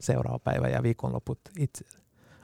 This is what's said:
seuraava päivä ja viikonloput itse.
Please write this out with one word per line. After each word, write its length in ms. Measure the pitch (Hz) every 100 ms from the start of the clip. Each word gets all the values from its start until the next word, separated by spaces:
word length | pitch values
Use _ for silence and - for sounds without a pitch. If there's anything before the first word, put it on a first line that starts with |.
seuraava 380 | - 127 - 127
päivä 300 | - - 127
ja 140 | 64
viikonloput 580 | 117 117 127 120 - - - 165
itse. 260 | 143 - - - _ _ - -